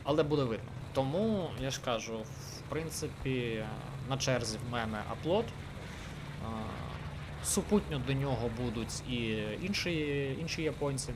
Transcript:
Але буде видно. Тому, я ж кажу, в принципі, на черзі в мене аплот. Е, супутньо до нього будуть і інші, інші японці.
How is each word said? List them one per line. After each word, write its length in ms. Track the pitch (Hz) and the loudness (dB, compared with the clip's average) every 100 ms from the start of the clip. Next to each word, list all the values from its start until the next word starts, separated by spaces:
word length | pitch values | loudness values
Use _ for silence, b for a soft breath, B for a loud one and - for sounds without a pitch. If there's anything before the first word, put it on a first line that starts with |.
Але 180 | - 151 | 4 4
буде 200 | 151 147 | 6 4
видно. 260 | 131 104 - - - | 4 0 -4 -8 -2
Тому, 580 | 135 135 165 220 208 156 131 | 0 2 4 4 2 0 -2
я 100 | 131 | -2
ж 100 | 131 | 0
кажу, 340 | - 113 113 113 | 0 0 0 -4
в 420 | 107 - - - - | -6 -8 -10 -10 -4
принципі, 960 | 151 160 - 147 - 135 131 120 110 107 107 113 - 123 | -4 -2 -4 -4 -2 0 2 2 0 -2 -4 -6 -6 -2
на 80 | 135 | 0
черзі 420 | - 123 110 110 120 | 4 4 2 -2 -2
в 40 | |
мене 260 | 120 110 107 104 | 0 0 -2 -4
аплот. 320 | 113 156 202 | -2 2 2
Е, 1000 | 233 - - - - - - - - - 113 113 110 110 - - - - - - | 2 -6 -8 -8 -8 -8 -8 -8 -8 -6 -4 -4 -4 -4 -6 -6 -6 -6 -8 -4
супутньо 560 | - - - 208 - 147 127 | 0 2 6 4 4 -2 2
до 60 | |
нього 380 | 135 139 117 120 113 | 2 4 4 2 2
будуть 400 | 123 113 113 - 135 | 0 0 -2 -4 -2
і 280 | 120 117 107 107 107 | 0 2 2 0 -2
інші, 760 | 185 202 180 165 147 143 135 135 | 0 0 2 2 2 2 0 0
інші 220 | 160 - | -2 0
японці. 500 | 156 135 143 135 - | 0 2 0 0 -2